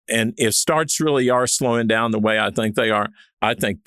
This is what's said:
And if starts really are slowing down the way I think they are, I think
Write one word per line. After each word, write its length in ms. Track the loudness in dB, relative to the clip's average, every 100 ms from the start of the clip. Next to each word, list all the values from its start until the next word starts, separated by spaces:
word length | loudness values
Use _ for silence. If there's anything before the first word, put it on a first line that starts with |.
| -4
And 240 | -2 -2 0
if 160 | 0
starts 440 | 0 0 0 0 -2
really 280 | 0 2 2
are 180 | 2 0
slowing 420 | 0 0 0 2
down 220 | 2 0
the 60 | 0
way 200 | 0 0
I 120 | 0
think 240 | -2 -4
they 160 | 0 0
are, 180 | 2 -2 -6 -20 -4
I 120 | -2
think 260 | -2 -4 -4